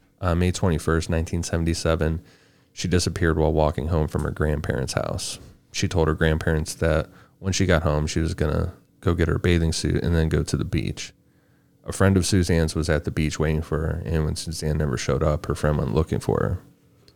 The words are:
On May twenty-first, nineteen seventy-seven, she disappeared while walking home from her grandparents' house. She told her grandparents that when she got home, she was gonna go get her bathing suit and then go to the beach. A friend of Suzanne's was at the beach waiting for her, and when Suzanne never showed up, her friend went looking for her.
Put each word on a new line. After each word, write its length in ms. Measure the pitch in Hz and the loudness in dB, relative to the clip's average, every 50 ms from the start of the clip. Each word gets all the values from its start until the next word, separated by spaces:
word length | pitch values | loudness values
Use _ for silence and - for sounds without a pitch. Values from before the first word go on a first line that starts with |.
| _ _ _ - | _ _ _ -6
On 180 | 95 90 85 85 | -2 0 2 2
May 120 | 90 90 | 2 0
twenty-first, 580 | 90 - - 95 80 73 - - 80 80 78 - | 0 0 0 0 0 0 0 0 0 0 0 0
nineteen 340 | 87 82 82 - - 85 82 | -2 -2 -2 -2 -2 -4 -4
seventy-seven, 760 | - - 82 82 82 82 - - 82 80 80 80 80 80 82 - - - _ _ _ _ _ _ _ | -2 -2 -2 0 0 -2 0 0 0 0 2 2 0 -2 -2 -6 -12 -20 _ _ _ _ _ _ _
she 160 | _ - - 90 | _ -6 -4 0
disappeared 500 | 82 90 - - 80 - 90 82 80 80 | 2 2 2 0 -2 0 2 2 2 4
while 140 | 78 78 | 2 2
walking 380 | 78 78 78 76 76 - 65 80 | 4 4 2 2 2 0 -2 -2
home 180 | 85 80 78 76 | 0 0 0 0
from 160 | - 76 78 | -2 -2 -4
her 80 | 73 | -4
grandparents' 640 | - - 76 76 76 73 76 - - 62 64 - - | -2 0 0 0 0 -2 -2 -2 -2 -2 -2 -2 -2
house. 460 | - - - - - - - - - - - - _ _ _ - | -4 -4 -2 -4 -6 -6 -8 -10 -12 -14 -20 -20 _ _ _ -6
She 140 | - - 95 | -4 -2 0
told 180 | - 90 80 76 | 2 2 2 2
her 60 | 78 | 2
grandparents 600 | - 85 80 78 78 - 87 82 78 76 - - | 2 2 2 2 2 0 0 0 0 -2 -4 -6
that 340 | - 85 82 76 80 - - - - - _ _ - | -2 0 0 2 0 -2 -4 -10 -20 -20 _ _ -10
when 140 | - 95 90 | -6 -4 -2
she 120 | - 98 | 0 2
got 180 | 87 90 80 78 | 2 2 2 2
home, 240 | 78 73 76 76 78 | 2 0 0 0 -2
she 120 | - 82 | -2 -2
was 140 | 80 80 85 | -2 -2 -2
gonna 400 | - - 76 73 80 82 87 - - _ _ _ _ | -2 -2 0 0 0 -2 -2 -4 -10 _ _ _ _
go 120 | - 95 85 | 0 0 2
get 140 | 82 82 76 | 2 2 0
her 100 | - - | 0 0
bathing 320 | - 92 90 87 82 80 78 | 2 2 2 2 2 0 0
suit 300 | - - 78 - - - | 0 -2 -2 -2 0 0
and 120 | - 85 | 2 2
then 140 | 82 80 80 | 2 2 2
go 140 | 76 78 80 | 2 0 -2
to 140 | - - - | 0 -2 -2
the 80 | - | -2
beach. 480 | - - 78 - - - - - - - _ _ _ _ _ _ _ _ _ _ _ _ _ - | -2 -2 -4 -4 -4 -6 -8 -10 -16 -16 _ _ _ _ _ _ _ _ _ _ _ _ _ -12
A 80 | - - | -8 0
friend 240 | - 95 98 98 95 | 4 4 6 6 4
of 80 | 85 | 2
Suzanne's 500 | - - 95 87 - 90 82 80 78 - | 2 2 2 2 4 4 2 2 2 0
was 140 | 82 76 80 | -2 0 0
at 160 | 80 73 - | 0 0 0
the 60 | 82 | -2
beach 280 | 73 - 78 76 - - | -2 0 -2 -2 0 0
waiting 220 | 78 78 78 78 | 0 0 2 0
for 180 | 78 - 78 73 | 0 -2 -2 -2
her, 220 | 76 78 78 82 - | -2 -2 -4 -4 -4
and 200 | - 82 80 78 | -2 0 0 0
when 100 | 78 80 | 0 -2
Suzanne 420 | - - 85 78 - 82 78 76 80 | -4 -6 -8 -8 -6 -2 -2 0 0
never 200 | 78 71 62 - | 0 -2 -2 -2
showed 260 | - - 69 67 78 | -2 -2 0 0 2
up, 220 | 78 73 73 - | 0 0 0 -2
her 100 | - 69 | -4 -4
friend 220 | - - 78 76 71 | 0 0 0 0 0
went 160 | 71 64 55 | 0 0 0
looking 240 | 69 80 - - - | 0 0 0 -2 -4
for 180 | - - - 50 | -2 0 0 0
her. 180 | - - - 90 - - - _ _ _ _ _ _ - _ | 0 -2 -2 -4 -8 -12 -20 _ _ _ _ _ _ -20 _